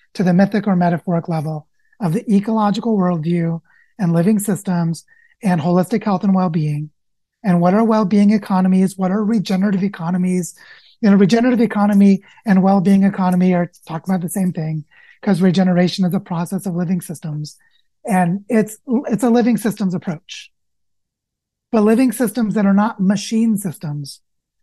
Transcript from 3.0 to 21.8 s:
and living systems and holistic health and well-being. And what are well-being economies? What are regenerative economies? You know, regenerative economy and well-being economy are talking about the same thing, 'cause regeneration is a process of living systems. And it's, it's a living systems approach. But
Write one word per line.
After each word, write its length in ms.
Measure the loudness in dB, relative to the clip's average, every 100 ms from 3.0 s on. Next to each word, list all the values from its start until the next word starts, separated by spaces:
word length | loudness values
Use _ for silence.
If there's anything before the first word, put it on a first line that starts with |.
| 0 0 -2 -2 -2 -4 _ _ _ -6
and 160 | 0
living 240 | 0 2 0
systems 680 | -2 -4 -4 -4 -2 -6 _ _ _ _
and 180 | -2 -2
holistic 440 | 0 0 0 -2
health 200 | -2 -2
and 120 | 0 0
well-being. 560 | 0 -2 -2 -4 -8 _ _ _ _ _
And 180 | -2 2
what 120 | 2
are 100 | 2
well-being 460 | 2 2 2 4 4
economies? 680 | 2 0 0 2 2 2 0
What 120 | -2
are 140 | -2
regenerative 600 | 0 -2 -2 -2 0 0
economies? 680 | -2 -4 -4 -2 0 -2 -4 -12 -20 -20 _ -2
You 80 | 4
know, 60 | 6
regenerative 460 | 6 4 2 2
economy 600 | 0 2 2 4 6 4 -2 _ 0
and 160 | 2
well-being 420 | 4 2 4 4
economy 500 | 2 0 0 2 2
are 180 | 0 -2 _ -12
talking 260 | -10 -6
about 80 | -6
the 80 | -4
same 220 | -4 -4
thing, 340 | -4 -6 -8 -10 _ _ -10
'cause 200 | -2 2
regeneration 640 | 2 2 2 2 0 0 -2
is 80 |
a 60 | -2
process 460 | -6 -8 -6 -6 -6
of 100 | -6
living 260 | -4 -4
systems. 560 | -6 -12 -10 -10 -10 -16 _ _ _ _ -2
And 400 | 0 0 -2 -2
it's, 280 | -2 -2 -6 -4 -4 -2
it's 160 | -2
a 60 | 2
living 280 | 2 2 0
systems 380 | -2 -4 -4 -4
approach. 560 | -8 -10 -12 -20 -20 _ _ _ _ _ _ _ _ _ _ _ -4
But 120 | 0